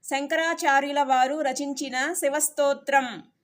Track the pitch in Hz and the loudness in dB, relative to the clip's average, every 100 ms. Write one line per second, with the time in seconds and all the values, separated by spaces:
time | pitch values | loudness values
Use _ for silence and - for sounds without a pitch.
0 | - 277 285 320 330 330 330 277 285 285 | -4 -6 -2 -2 0 0 4 4 2 0
1 | 277 262 254 302 285 262 285 269 277 254 | 2 4 2 2 -2 -2 -6 -6 -6 -4
2 | 277 359 294 294 302 - 285 277 - 277 | -4 -2 -2 0 -2 0 0 0 2 0
3 | 262 190 - _ | 0 -8 -18 _